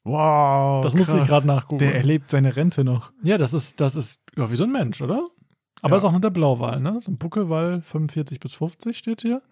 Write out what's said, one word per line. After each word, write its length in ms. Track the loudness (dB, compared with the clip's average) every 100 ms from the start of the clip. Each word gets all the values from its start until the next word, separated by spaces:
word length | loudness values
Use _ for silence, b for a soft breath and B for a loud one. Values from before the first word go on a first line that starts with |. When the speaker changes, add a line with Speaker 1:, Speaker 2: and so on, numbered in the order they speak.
Speaker 1:
Wow, 760 | -4 0 2 4 4 2 2 0
Speaker 2:
Das 120 | 2 2
musste 180 | 4
ich 40 | 4
Speaker 1:
krass. 80 | 4
Speaker 2:
grad 180 | 4 4
nachgoogeln. 340 | 0 0 0 2
Speaker 1:
Der 60 | 2
erlebt 320 | 2 2 0
seine 240 | 2 2 2
Rente 280 | 0 2 0
noch. 260 | 0 -6 -4
Speaker 2:
Ja, 140 | 0 2
das 160 | 2
ist, 280 | -2 -4 -2
das 140 | -2 -2
ist, 240 | -8 -10 _ -6
ja, 120 | -4
wie 60 | -2
so 80 |
ein 80 | -2
Mensch, 300 | -2 -4 -4
oder? 260 | -4 -4 -6 _ _ _ _ -6
Aber 100 | 0
Speaker 1:
Ja. 60 | 2
Speaker 2:
ist 60 | 4
auch 60 |
nur 100 | 2
der 80 | 0
Blauwal, 500 | 2 2 2 -2 -2
ne? 200 | -4 -4
So 100 | -6
ein 60 | -8
Buckelwal 640 | -6 -4 -2 -2 -2 -4
fünfundvierzig 580 | -6 -4 -4 -4 -8 -8
bis 140 | -12
fünfzig 440 | -8 -8 -8 -10 -8
steht 240 | -6 -6
hier. 200 | -4 -4 -8